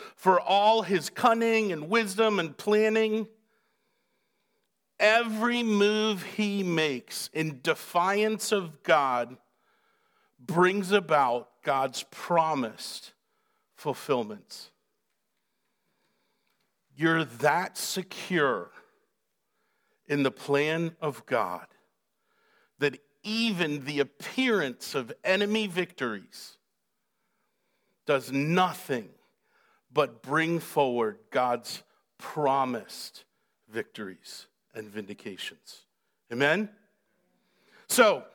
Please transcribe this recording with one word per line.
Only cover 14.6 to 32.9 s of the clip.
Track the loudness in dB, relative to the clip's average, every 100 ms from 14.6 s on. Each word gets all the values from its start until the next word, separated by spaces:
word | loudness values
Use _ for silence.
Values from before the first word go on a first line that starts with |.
| -20 _ _ _ _ _ _ _ _ _ _ _ _ _ _ _ _ _ _ _ _ _ _ 0
You're | 2 2
that | -2 0 2 2 -2 -8
secure | -6 -6 -8 -12 -2 2 2 0 -6 -18 _ _ _ _ _ _ _ _ _ _ _ _ -4
in | 0
the | 0
plan | -2 0 0 2 -2 -4 -6
of | -8 -8 -4
God | -2 -2 -6 -12 _ _ _ _ _ _ _ _ _ _ _
that | -2 -2 _ _
even | -6 -2 0 0 -2 -2 -2
the | 0
appearance | -2 -4 -8 -2 2 2 0 -6 -6 -6
of | -6 -4
enemy | 0 2 2 0 0
victories | -2 -4 -4 -4 -4 -10 -18 -20 -20 _ _ _ _ _ _ _ _ _ _ _ _ _ _ 0
does | 0 0
nothing | -2 2 2 2 -2 -6 -6 -6 _ _ _ _ _ _ _ _
but | -2 -2 -4
bring | -2 0 2 -2
forward | -2 0 2 2 -2 -4 _
God's | 0 0 0 -4 -16 -16 _ _ _
promised | -12 -2 2 2 0 -4 -10